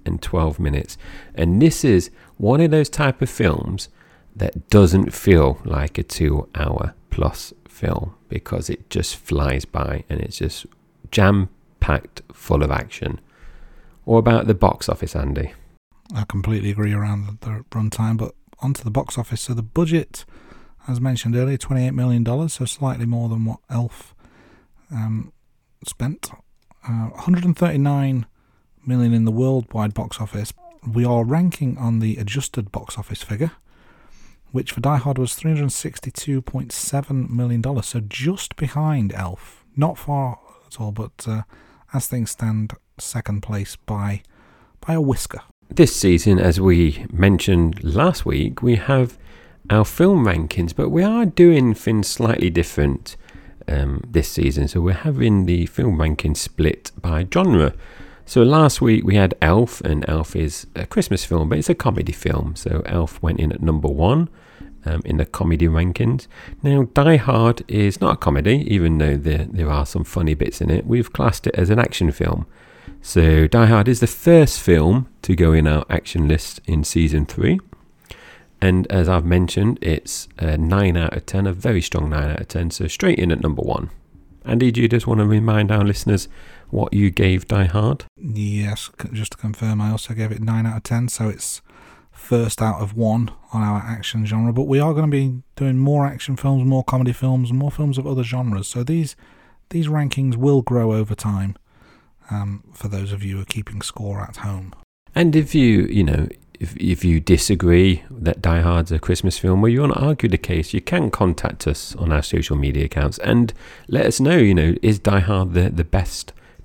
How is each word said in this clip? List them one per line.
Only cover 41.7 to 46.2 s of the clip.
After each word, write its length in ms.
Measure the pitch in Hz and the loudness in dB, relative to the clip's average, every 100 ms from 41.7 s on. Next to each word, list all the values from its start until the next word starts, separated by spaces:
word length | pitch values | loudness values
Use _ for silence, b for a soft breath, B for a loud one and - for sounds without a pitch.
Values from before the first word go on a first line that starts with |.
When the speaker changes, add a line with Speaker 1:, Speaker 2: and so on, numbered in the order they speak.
| b b | b b
Speaker 2:
as 140 | 135 - | -8 -6
things 240 | 127 110 | -6 -6
stand, 420 | - 113 107 107 - _ - | -4 -4 -2 -4 -10 _ -18
second 440 | - 120 - 104 | -10 -8 -6 -6
place 360 | - 104 98 - | -6 -6 -8 -12
by, 440 | - 104 101 101 - b b b b b | -8 -6 -4 -6 -10 b b b b b
by 140 | - 160 | -4 0
a 60 | |
whisker. 400 | 139 131 - - - _ - | 0 -2 -6 -14 -18 _ -2
Speaker 1:
This 260 | - 156 - | 4 4 4
season, 440 | 98 85 | 2 4